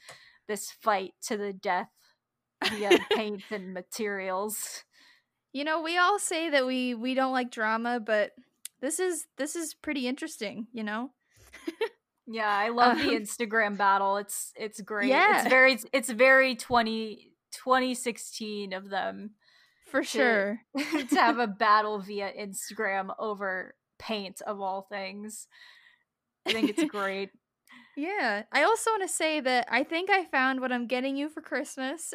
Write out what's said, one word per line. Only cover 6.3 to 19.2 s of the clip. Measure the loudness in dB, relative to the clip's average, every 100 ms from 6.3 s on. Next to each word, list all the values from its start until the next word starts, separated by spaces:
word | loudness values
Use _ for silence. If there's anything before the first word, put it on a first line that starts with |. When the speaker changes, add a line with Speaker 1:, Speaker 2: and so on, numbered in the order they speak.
| -2 2
Speaker 2:
that | 2 2
we, | 0 -2 -2
we | -2
don't | 0 2
like | 0 -2
drama, | -2 0 0 0 -4
but | 0 2 0 -4 _ _ -20 -8
this | -6 -2
is, | -2 -4 -8 -8
this | -6 -6
is | -8
pretty | -8 -6 -4 -4
interesting, | -4 -8 -8 -8 -8 -10
you | -8
know? | -6 -6 -8 _ _ _ -20 -12 -10
<laughs> | -6 -6 _ _ _ -10
Speaker 1:
Yeah, | -4 0
I | 2 2
love | 4 6 6
the | 2
Speaker 2:
Um, | 0
Speaker 1:
Instagram | -2 -6 0 2 2 2
battle. | 4 4 4 0
It's, | -4 -10 -10 -10
it's | -10 -10
great. | -6 -2 2
It's |
Speaker 2:
Yeah. | 6 6 4 6
Speaker 1:
very, | 8 8 6 0
it's | -2 0
very | 4 8 8 6 0
twenty, | 2 2 2 -2 -6 -10 -18 _ -18
twenty | -6 2 4 4
sixteen | -2 -4 -6 -10 -10 -8 -6 -6
of | -8 -6
them | -4 -4 -6